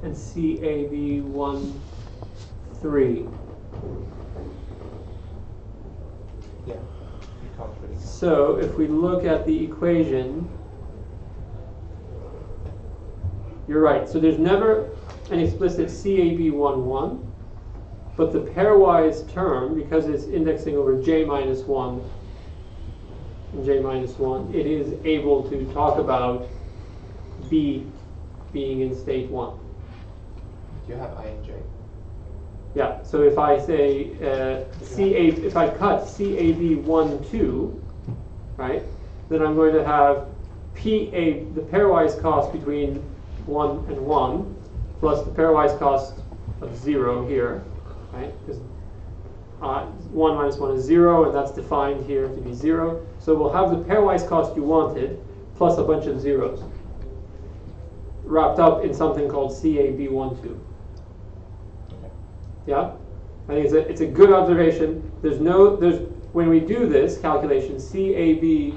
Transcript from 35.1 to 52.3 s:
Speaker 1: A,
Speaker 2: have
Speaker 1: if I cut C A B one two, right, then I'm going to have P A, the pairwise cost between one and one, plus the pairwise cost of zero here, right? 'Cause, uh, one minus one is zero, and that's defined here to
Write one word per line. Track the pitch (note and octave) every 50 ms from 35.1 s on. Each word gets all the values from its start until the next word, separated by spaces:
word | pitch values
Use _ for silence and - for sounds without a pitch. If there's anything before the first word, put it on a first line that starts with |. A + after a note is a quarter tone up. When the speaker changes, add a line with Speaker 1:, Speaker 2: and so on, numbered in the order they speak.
| F#3+
Speaker 1:
A, | F#3 E3+ D#3+
Speaker 2:
have | D3+ D3+ D#3+
Speaker 1:
if | G3 F3 E3+
I | E3+ -
cut | - - F#3 G3+ - - - -
C | - - G3+ G3 - -
A | E3+ E3 D#3+
B | E3 F3 E3+ D#3
one | C#3+ C#3 D3+ D#3+ D#3+ D#3 D3 C#3+ C3+ - -
two, | - A3+ - C3 B2 - - - - - - - - - - - - - - - - - - - - -
right, | C3 B2+ C#3+ - - - - - - - - - - -
then | D#3+ D#3+
I'm | D#3 D3+ D3+
going | D#3 D#3+ D#3 D#3
to | D#3 D3
have | D3 D3 D3 C#3+ C#3+ C#3+ C#3 - - - - - - - - - - -
P | - - A3 A3 G#3+ - - -
A, | F3+ E3 D#3+ D3+ C#3+ D#3 D#3 D3+
the | D#3
pairwise | D#3 - F3 G3 G#3 F#3+ F3 E3 D#3+ D3+ - -
cost | - E3 D#3 D#3+ - -
between | - D#3 C#3 C#3+ D3 D3 C#3+ C#3 C#3 C#3 - - - - - - - - -
one | - C#3+ D3 D3 C#3 C#3 D#3 - -
and | C#3+ C3+ C3+
one, | D3 D#3 D#3+ - - D3 F3 G3+ - - - - - - - - - - -
plus | - D3+ D3 D3 -
the | -
pairwise | - - D#3+ D#3+ D#3+ D3+ D3 C#3+ C#3+ -
cost | D3 C#3+ C#3 C3+ C3+ - - - - - - - - - - -
of | - B2 A#2+ -
zero | - C#3+ D3 C#3 B2+ A#2+ B2 B2 B2
here, | B2 C#3 B2+ A#2+ A#2+ - - - - - - - - - - - - -
right? | D3 F#3+ A3 - - -
'Cause, | - - - - A#2+ - - - - - - - - - - - - - - - - - - D#3
uh, | C3+ C3+ C#3+ C#3+ - - - - - -
one | D#3+ D#3+ D#3 D3
minus | C#3+ C#3+ C#3 C#3 C#3+
one | C#3+ C3+ C3+
is | C3 B2+
zero, | C3+ D#3+ E3+ E3+ F3 E3+ E3 D#3
and | C#3 C3
that's | C#3+ C#3 -
defined | - - B2 - D3+ C#3+ C#3 C#3 C#3 C3+ C3
here | - C#3+ C3+ C3+
to | C3